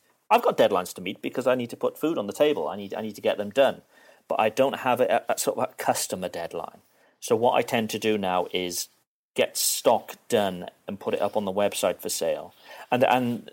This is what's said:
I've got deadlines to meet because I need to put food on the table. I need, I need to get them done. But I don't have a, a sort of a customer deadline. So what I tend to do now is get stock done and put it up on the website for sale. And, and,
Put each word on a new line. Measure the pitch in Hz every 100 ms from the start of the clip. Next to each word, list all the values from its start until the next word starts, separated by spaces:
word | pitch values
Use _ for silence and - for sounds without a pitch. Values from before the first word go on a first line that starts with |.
| _ _ -
I've | 233
got | 427 -
deadlines | 113 95 87
to | -
meet | 90 -
because | 135 135 127
I | 127
need | 120
to | -
put | - -
food | 151 160
on | 101
the |
table. | - 151 135 78
I | 95
need, | 98
I | -
need | 110 101
to |
get | 107 95
them | 104
done. | 135 131 90 - _ - _ -
But | -
I | 110
don't | - 135 -
have | 131 123
a, | - 113 -
a | -
sort | - 107
of |
a | 120
customer | - - 123 - 98 90
deadline. | 87 82 85 - - _ _ _ _
So | - 110
what | 120
I | -
tend | 120 120 110
to | 110
do | 110 107
now | 95 90 85
is | 92 90 87 - _ _ _ _ -
get | - -
stock | - - 139 113 - - -
done | 117 98 90 90 - -
and | 101
put | -
it | 104
up | 101 110
on | 101
the |
website | 95 101 - 98 87
for | -
sale. | - 95 73 80 - - - -
And, | 123
and, | 123 123 120 117 -